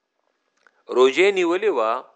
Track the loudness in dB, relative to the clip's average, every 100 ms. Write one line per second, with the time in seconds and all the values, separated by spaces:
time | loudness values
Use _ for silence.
0 | _ _ _ _ _ _ _ _ -4 2
1 | 2 4 0 0 -2 -2 -2 -2 -2 -4
2 | -10